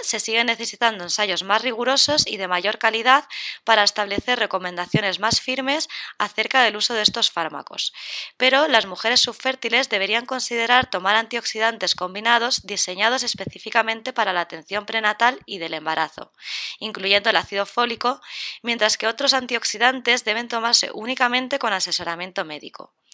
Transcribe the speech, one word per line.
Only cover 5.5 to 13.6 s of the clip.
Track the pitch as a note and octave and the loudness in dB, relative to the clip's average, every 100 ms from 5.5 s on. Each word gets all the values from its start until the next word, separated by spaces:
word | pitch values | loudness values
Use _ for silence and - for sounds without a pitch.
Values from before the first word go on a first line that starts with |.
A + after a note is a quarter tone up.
| C4 C4 D4 D#4+ - - - | -4 0 -2 -2 -8 -14 -6
acerca | G#3 - A3 C4 | -6 -2 0 4
del | A#3 G#3 | 4 2
uso | - | -2
de | A#3 | 0
estos | G#3 A#3 G#3+ | 0 0 -2
fármacos, | - D#3+ D3 - - - - - - - - | 0 -4 -6 -12 -8 -8 -8 -12 -10 -12 0
pero | B3+ C#4 D#4 | 4 6 6
las | A3+ G3 | 4 4
mujeres | F3+ A3 B3 | -2 0 2
subfértiles | - A3+ C4 C4 A#3 A#3+ C4+ | 2 0 -6 -4 0 0 2
deberían | G3+ G3 A3 A#3+ | 0 0 0 -2
considerar | C4 - A#3 A#3 B3 B3+ | -6 -4 -2 4 4 4
tomar | F#3+ F#3 | -2 2
antioxidantes | G#3+ A3+ A#3+ - A3 A3 A3 F3+ | 2 2 -4 -6 0 0 0 -4
combinados | - F3+ F#3+ A3+ A#3+ A#3 - F#3+ | -2 -4 -4 2 2 2 -2 -4
diseñados | G3+ - F#3 G#3+ C4 | -4 -4 0 0 2
específicamente | B3 - C#4+ - | -2 -4 -8 -10